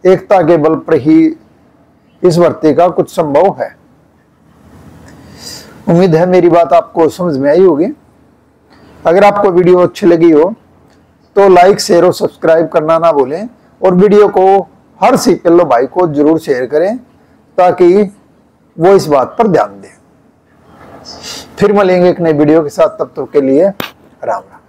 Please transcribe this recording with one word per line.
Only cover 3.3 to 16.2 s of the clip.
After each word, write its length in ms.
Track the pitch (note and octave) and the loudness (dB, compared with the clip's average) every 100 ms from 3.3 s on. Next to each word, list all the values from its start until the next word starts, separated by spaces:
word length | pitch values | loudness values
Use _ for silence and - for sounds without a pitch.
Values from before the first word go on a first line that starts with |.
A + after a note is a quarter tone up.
| C#3+ F#3 - | 0 0 -2
है। 100 | G#2+ - _ _ _ _ _ _ _ _ _ - - - - - - - - - - - - | -12 -12 _ _ _ _ _ _ _ _ _ -20 -20 -20 -20 -20 -20 -20 -20 -20 -20 -12 -2
उम्मीद 260 | E3+ F#3 D#3+ | 0 2 0
है 100 | F3+ | 2
मेरी 240 | F3+ F3 | 2 4
बात 240 | E3+ E3 | 2 2
आपको 340 | E3+ D#3+ E3 D#3 | 0 -2 -2 -2
समझ 280 | - F3+ C3+ | -2 -6 -4
में 120 | C#3 | 0
आई 120 | D#3+ | 2
होगी। 240 | F#3+ C#3+ F#3+ D4+ _ _ _ _ _ _ _ _ _ - E3 | 2 0 -4 -6 _ _ _ _ _ _ _ _ _ -8 -2
अगर 180 | F3+ | 2
आपको 280 | G3+ G#3 G#3 | 2 2 -2
वीडियो 280 | F3+ F3 F3+ | 0 2 2
अच्छी 280 | F3 - F#3+ | 0 0 0
लगी 240 | E3+ E3+ | 2 2
हो 220 | D3+ F3 A3+ _ _ _ _ _ _ _ - | 2 0 -4 _ _ _ _ _ _ _ 0
तो 120 | G3 | 2
लाइक, 300 | F3+ F#3 G3+ | 4 2 0
शेयर 260 | - F3 F3+ | 0 0 0
और 80 | |
सब्सक्राइब 540 | - F3+ _ E3 E3 D#3+ | -2 -8 _ -2 0 0
करना 320 | F3 D#3 E3 | -4 -2 0
ना 120 | E3+ | 0
भूलें 360 | D3 C3 E3 A#3 _ _ _ | 0 -4 -6 -12 _ _ _
और 140 | F#3 F3+ | -2 2
वीडियो 320 | G3+ G#3 G3+ | 2 4 2
को 320 | F#3 F#3+ G3 F#3 _ _ _ | 2 2 0 -2 _ _ _
हर 180 | G#3 C4 | -2 0
सीपीएलओ 480 | - F3 F3 E3+ E3 | -2 -2 0 0 2
भाई 220 | A#2+ C3+ | -2 -2
को 200 | F3+ F3+ | -4 -4
जरूर 320 | D3 | 0